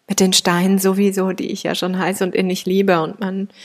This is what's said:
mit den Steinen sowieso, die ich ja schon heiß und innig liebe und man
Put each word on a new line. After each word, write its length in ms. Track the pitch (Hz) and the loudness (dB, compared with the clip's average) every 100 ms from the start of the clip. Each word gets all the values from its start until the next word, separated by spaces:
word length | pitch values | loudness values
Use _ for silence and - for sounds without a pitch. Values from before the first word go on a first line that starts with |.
| - | -4
mit 120 | 190 | 2
den 140 | 190 | 2
Steinen 440 | 185 - 175 190 196 | 2 2 2 2 2
sowieso, 540 | 190 190 202 196 185 | 2 2 2 2 -2
die 200 | 185 - | -2 -6
ich 120 | 196 | -6
ja 100 | - | -4
schon 240 | - 180 185 | -4 -2 -2
heiß 240 | 180 202 | -2 -2
und 140 | 185 180 | -2 0
innig 300 | 185 185 - | -2 -2 -2
liebe 360 | 190 196 170 | 0 2 2
und 180 | 160 - | 0 -4
man 300 | 190 190 196 - | -6 -6 -8 -10